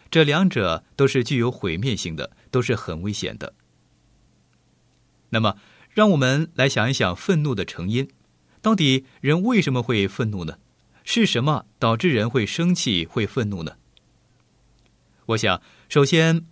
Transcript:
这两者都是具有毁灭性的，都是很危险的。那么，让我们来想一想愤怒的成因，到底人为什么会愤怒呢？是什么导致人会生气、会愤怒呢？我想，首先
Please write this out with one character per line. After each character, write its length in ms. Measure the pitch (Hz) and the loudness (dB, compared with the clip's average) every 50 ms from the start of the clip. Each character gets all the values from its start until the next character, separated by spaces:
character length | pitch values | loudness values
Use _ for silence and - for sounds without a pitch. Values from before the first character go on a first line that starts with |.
| _ _ | _ _
这 140 | - 165 156 | 2 2 2
两 260 | 143 143 170 196 180 | 4 2 2 2 2
者 340 | - 120 98 87 82 80 - _ _ | 2 0 -2 -2 -2 -4 -6 _ _
都 100 | - 139 | 0 0
是 160 | 131 - 131 | 2 2 0
具 140 | 117 - 147 120 | 0 0 0 0
有 140 | 117 123 | 0 0
毁 240 | 127 - - 92 80 87 | -2 -4 -6 -4 -4 -2
灭 160 | 110 135 107 | -2 -4 -4
性 220 | - - 87 80 | -4 -6 -8 -8
的， 200 | 76 69 - _ _ _ _ | -8 -10 -12 _ _ _ _
都 100 | - 127 | -4 -2
是 140 | 120 - 117 | -2 -2 -4
很 260 | 95 - - 82 80 | -4 -4 -10 -10 -8
危 100 | 90 104 | -6 -8
险 260 | 107 - - - 53 - | -6 -6 -8 -8 -10 -12
的。 160 | - - - _ _ _ _ _ _ _ _ _ _ _ _ _ _ _ _ _ _ _ _ _ _ _ _ _ _ _ _ _ _ _ _ _ _ _ | -14 -16 -16 _ _ _ _ _ _ _ _ _ _ _ _ _ _ _ _ _ _ _ _ _ _ _ _ _ _ _ _ _ _ _ _ _ _ _
那 100 | - 113 | -2 0
么， 180 | 110 104 95 - _ _ _ _ - _ | 0 0 -2 -4 _ _ _ _ -20 _
让 180 | _ 214 214 208 | _ 2 4 4
我 60 | 180 | 4
们 340 | 143 135 127 135 147 165 160 _ | 4 4 2 2 0 0 -2 _
来 120 | - 127 139 | 0 0 0
想 220 | - 120 107 123 | 2 0 0 0
一 20 | |
想 220 | 139 - - 92 87 | 0 0 0 -2 -2
愤 300 | - - - 190 156 147 | -4 -2 0 0 0 0
怒 100 | 147 123 | -2 -2
的 100 | 95 85 | -4 -6
成 240 | - - - 85 98 | -8 -8 -8 -6 -4
因， 200 | 110 123 135 - _ _ _ _ _ _ _ _ _ _ | -2 -2 -4 -6 _ _ _ _ _ _ _ _ _ _
到 140 | - 220 220 | 0 0 2
底 300 | - 160 135 131 131 - _ _ _ | 4 4 4 4 2 0 _ _ _
人 200 | - 135 156 175 190 | 0 0 0 2 2
为 180 | 240 254 208 | 2 2 2
什 100 | - 143 | 2 2
么 120 | 131 127 113 | -2 -2 -2
会 240 | - 123 104 98 95 | 0 0 0 0 0
愤 240 | - - 123 107 | -2 -4 -4 -4
怒 120 | 104 92 85 | -4 -6 -8
呢？ 140 | 78 - - _ _ _ _ _ _ _ _ _ | -8 -10 -12 _ _ _ _ _ _ _ _ _
是 200 | - - 233 220 | -4 0 2 2
什 200 | - - 120 127 | 2 2 0 0
么 220 | 156 151 113 - _ _ _ | 0 -2 -2 -6 _ _ _
导 180 | - 113 113 | 0 0 0
致 140 | 113 - 180 | 2 0 0
人 180 | 139 107 107 117 | 2 2 0 0
会 160 | 117 131 104 | 0 -2 -2
生 300 | - - - 175 175 180 | -2 -4 -2 0 0 0
气、 320 | - - 135 92 87 80 | 0 0 -2 0 -2 -2
会 180 | - - 123 104 | -2 -4 -4 -4
愤 240 | - - 131 117 104 | -2 -2 -4 -4 -4
怒 140 | 101 87 | -4 -6
呢？ 140 | 80 78 - _ _ _ _ _ _ _ _ _ _ _ _ _ _ _ _ _ _ _ _ _ _ _ _ _ _ _ _ _ _ | -8 -10 -12 _ _ _ _ _ _ _ _ _ _ _ _ _ _ _ _ _ _ _ _ _ _ _ _ _ _ _ _ _ _
我 100 | - 113 | -4 -2
想， 260 | 113 113 101 90 - - _ _ _ _ _ | 0 0 0 0 -2 -4 _ _ _ _ _
首 160 | - 151 143 | 2 2 4
先 400 | 139 180 160 160 165 170 165 165 - | 4 4 2 4 4 2 0 -2 -8